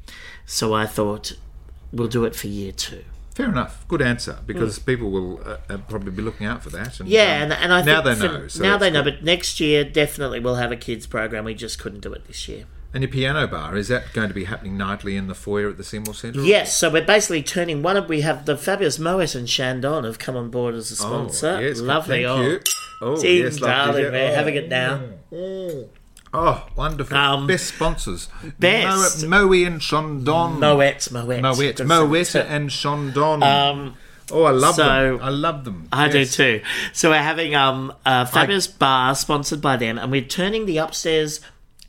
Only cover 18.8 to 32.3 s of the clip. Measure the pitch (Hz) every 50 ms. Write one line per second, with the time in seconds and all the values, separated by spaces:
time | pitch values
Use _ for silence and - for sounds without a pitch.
18.8 | 185 147 - 151 160 170 185 190 170 - - 127 120 117 - - 131 127 127 127
19.8 | 127 143 156 151 117 113 110 - - 131 131 123 120 113 123 123 123 120 117 117
20.8 | 110 - - - - 110 120 117 123 101 - - 151 165 190 190 123 147 131 117
21.8 | 120 131 147 - - - 131 120 123 123 131 131 123 143 175 196 - - - -
22.8 | - - - - 113 123 151 160 - 180 175 180 127 123 - - 123 120 127 139
23.8 | 143 143 143 - 143 139 127 131 131 151 147 151 151 156 143 143 - - 127 127
24.8 | 127 127 139 139 127 117 98 - - _ 151 170 185 190 190 190 185 175 156 131
25.8 | 110 - - - - - _ - - - - 156 170 156 127 - - - - -
26.8 | 143 156 156 139 - - 139 139 143 139 139 139 139 160 185 - - - - -
27.8 | 160 165 160 - - 107 87 85 - - - - - 156 - - 175 180 214 -
28.8 | 170 185 190 196 190 170 - 156 156 160 185 208 196 185 190 180 175 175 170 151
29.8 | - - 147 151 156 156 147 135 123 147 156 170 170 165 139 143 151 151 147 143
30.8 | 139 139 135 - - - 127 120 120 123 127 120 131 131 127 127 143 139 135 -
31.8 | 127 147 170 165 156 147 160 170 175 -